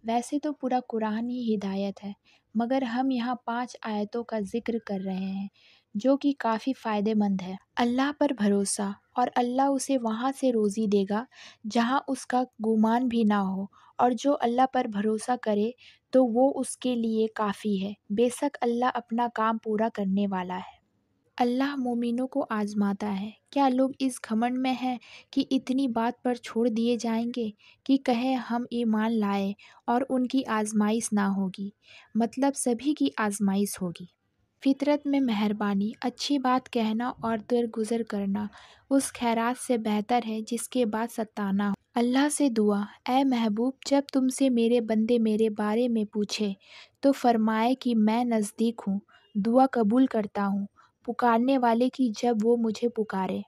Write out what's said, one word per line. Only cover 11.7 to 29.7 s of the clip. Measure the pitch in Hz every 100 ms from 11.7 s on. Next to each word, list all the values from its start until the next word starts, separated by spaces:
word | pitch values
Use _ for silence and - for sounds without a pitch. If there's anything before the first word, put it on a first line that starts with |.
| 233 233 277 -
उसका | 262 - 254 254 _
गुमान | 220 220 220 233 254
भी | 233
ना | 214 208
हो, | 190 190 196 _ - -
और | 247
जो | 240 277
अल्लाह | 285 240 240 262
पर | 254 247
भरोसा | 202 208 220 - 247
करे, | 226 208 214 - - _ _
तो | 262 254
वो | 226 269
उसके | 277 247 - 254 240
लिए | 226 220 220
काफ़ी | 220 208 202 214 196
है। | 196 208 _
बेशक | 208 247 - 285 -
अल्लाह | 285 240 247
अपना | 254 - 226 240
काम | - 220 226
पूरा | 220 214 226
करने | - 196 196 202
वाला | 185 180 185
है। | - _ _ _ _ _ _ -
अल्लाह | 247 247 277 285
मोमिनों | 247 240 240 233 262
को | 269
आजमाता | 294 214 208 208 202 202 208
है। | 196 214 - _
क्या | 277 277
लोग | 254 262 269
इस | 269 247 -
घमंड | 220 240 254
में | 262
हैं | 247 254 247 - - _
कि | -
इतनी | - 269 262 262 277
बात | 226 226 240
पर | 254 240
छोड़ | - 226 240
दिए | 226 233 240
जाएंगे | 233 226 233 247 220 - _ _ -
कि | 269
कहें, | 269 233 262 262
"हम | 226 240 240
ईमान | 240 240 214 220
लाए | 233 202 196 196 202 -